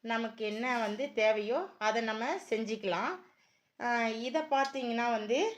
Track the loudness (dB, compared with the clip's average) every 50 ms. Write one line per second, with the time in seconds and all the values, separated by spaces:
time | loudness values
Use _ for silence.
0 | _ -2 -2 -2 -2 -4 -6 -4 -4 -4 -2 -2 -2 0 0 0 0 0 -2 -2
1 | -4 -4 0 2 4 4 4 2 0 0 0 -2 -2 -4 -6 0 0 2 2 2
2 | 0 0 -2 -2 -2 -2 -2 -4 -2 -2 -2 -2 0 -2 -4 -4 0 0 0 0
3 | 0 -2 -4 -6 -10 -20 _ _ _ _ _ _ _ _ _ _ -2 0 2 2
4 | 2 0 0 -2 -4 -2 -2 -2 0 2 2 2 2 2 0 -4 -2 -2 0 0
5 | 2 2 0 0 0 2 2 2 2 0 -2